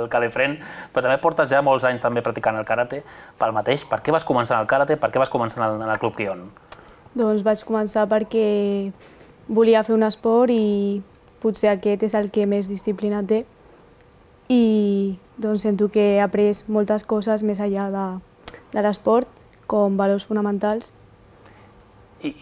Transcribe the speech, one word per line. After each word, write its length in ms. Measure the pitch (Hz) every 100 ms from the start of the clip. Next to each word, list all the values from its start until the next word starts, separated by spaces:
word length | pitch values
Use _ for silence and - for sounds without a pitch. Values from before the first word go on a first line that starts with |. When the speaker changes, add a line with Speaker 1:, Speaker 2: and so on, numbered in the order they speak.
| 117
Speaker 1:
que 120 | 120
l'Efrén, 340 | 117 123 139 151 - - -
però 100 | 131
també 140 | 123 135
portes 300 | 165 160 139
ja 100 | 139
molts 240 | 139 131
anys 160 | 127 123
també 220 | 123 120
practicant 320 | 117 113 110 110
el 80 |
karate 380 | 107 113 123 139 - - - -
pel 160 | 113
mateix. 320 | 107 113 147 -
Per 100 | 107
què 140 | - 156
vas 80 |
començar 320 | 160 127 117 117
en 80 |
el 60 | 107
karate? 260 | 135 143 151
Per 160 | 110
què 80 | 127
vas 120 | 131
començar 280 | 131 113 120
en 60 | 110
el, 160 | 107
en 80 | 110
el 80 | 107
Club 160 | 117 -
Kion? 300 | 101 92 95 - - - - - -
Speaker 2:
Doncs 300 | 240 214 214 208
vaig 140 | 214 -
començar 400 | 220 208 220 208
perquè 360 | 220 214 226 214 208 202 202 196 - - - - - -
volia 380 | 220 226 220 214
fer 80 |
un 80 | 220 214
esport 420 | - 226 233 247
i 520 | 233 214 202 202 202 190 - _ -
potser 260 | 220 196 214
aquest 380 | 196 208 196 214
és 80 | 214
el 140 | 208
que 140 | 214 202
més 160 | 202 196
disciplina 540 | 196 - 190 208 208
té. 220 | 196 220 254 _ - - - _ - _ _ _ -
I, 720 | 247 226 214 208 196 196 185 - -
doncs, 260 | 214 208 220
sento 220 | 196 208
que 220 | 214 208
he 60 | 202
après 400 | 202 208 208 202 -
moltes 320 | 214 208 214
coses 400 | - 214 214 214
més 160 | 214 202
enllà 300 | 208 196 196
de, 140 | 196 190 185 - _ - - -
de 100 | 214
l'esport, 440 | 208 196 - 233 262 - - - -
com 320 | 214 202 196
valors 240 | 196 202 -
fonamentals. 600 | 214 208 202 208 220 - - - - - - - - - - - - - -
Speaker 1:
I, 60 | 147 -